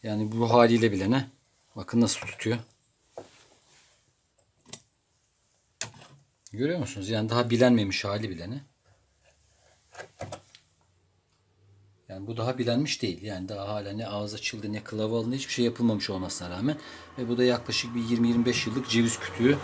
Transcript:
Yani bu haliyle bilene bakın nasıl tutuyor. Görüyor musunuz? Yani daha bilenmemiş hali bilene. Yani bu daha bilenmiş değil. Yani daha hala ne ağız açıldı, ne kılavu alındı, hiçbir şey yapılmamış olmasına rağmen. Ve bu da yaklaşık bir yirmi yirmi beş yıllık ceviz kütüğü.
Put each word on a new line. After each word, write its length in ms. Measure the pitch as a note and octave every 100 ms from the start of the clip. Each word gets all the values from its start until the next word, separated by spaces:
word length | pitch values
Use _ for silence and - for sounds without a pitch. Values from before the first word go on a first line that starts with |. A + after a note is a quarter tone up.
Yani 300 | A2+ G#2+ G#2+
bu 180 | A2+ A#2
haliyle 420 | A#2+ A#2 A#2 A2+
bilene 380 | G2 G2 C3 C3+ _ _ _ _ -
bakın 240 | F#2 A#2
nasıl 260 | A2+ - -
tutuyor. 320 | - A2 A#2 A2 _ _ _ _ - - - _ _ _ _ _ _ _ _ _ _ _ _ _ - _ _ _ _ _ _ _ _ _ _ - - - - _ _ -
Görüyor 260 | G#2 C#3+ F3
musunuz? 300 | C3 G#2 F#2+
Yani 200 | A2 A2
daha 220 | A#2 A#2
bilenmemiş 540 | A#2 B2 A#2+ G2 F#2
hali 260 | G2+ G#2 G#2+
bilene. 340 | E2+ F2 C3+ C#3+ _ _ _ _ _ _ _ _ _ _ _ _ - - _ - - _ - _ _ _ _ _ _ _ _ _ _ _ _ _ _ _
Yani 180 | F#2+ G2+
bu 100 | A2+
daha 220 | A2+ C3
bilenmiş 440 | A#2 A#2+ D3+ -
değil. 200 | A2 E2
Yani 260 | G2+ F#2+ F#2
daha 200 | G#2 G2+
hala 240 | G#2 G2
ne 140 | G#2 A2+
ağız 280 | G#2 G#2
açıldı, 380 | G#2 - A2 G#2
ne 120 | G#2+
kılavu 320 | - G#2+ G#2+ A2+
alındı, 200 | A2+ C3+
hiçbir 160 | C3+
şey 120 | -
yapılmamış 460 | A#2+ A#2 A#2+ G#2 -
olmasına 400 | F#2+ F#2 - F2
rağmen. 280 | F2+ B2 D3 - - - -
Ve 100 | A#2+
bu 100 | A#2+
da 60 |
yaklaşık 500 | B2+ A#2+ A#2+ A#2 A#2+
bir 60 | A#2+
yirmi 280 | A2+ A#2 A#2
yirmi 180 | A#2+ A#2
beş 200 | A#2 -
yıllık 220 | A#2+ -
ceviz 280 | A2+ A#2 -
kütüğü. 400 | - - B2 C#3+